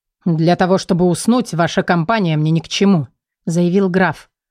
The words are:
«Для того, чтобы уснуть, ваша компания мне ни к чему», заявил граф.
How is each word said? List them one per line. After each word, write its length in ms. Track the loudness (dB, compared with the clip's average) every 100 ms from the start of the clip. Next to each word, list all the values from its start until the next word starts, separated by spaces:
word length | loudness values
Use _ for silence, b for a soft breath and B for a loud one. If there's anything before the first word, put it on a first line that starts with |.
| _ _
«Для 320 | -2 0 2 2
того, 220 | 2 0
чтобы 280 | 0 0 0
уснуть, 480 | 0 0 0 0
ваша 280 | -2 -2 -2
компания 540 | -2 0 0 -2 0 0
мне 140 | 0
ни 100 | -2
к 80 | -4
чему», 380 | 0 2 2 -2 _ _ _ -4
заявил 420 | -2 0 0 0
граф. 420 | 0 -2 -4 -14 _ _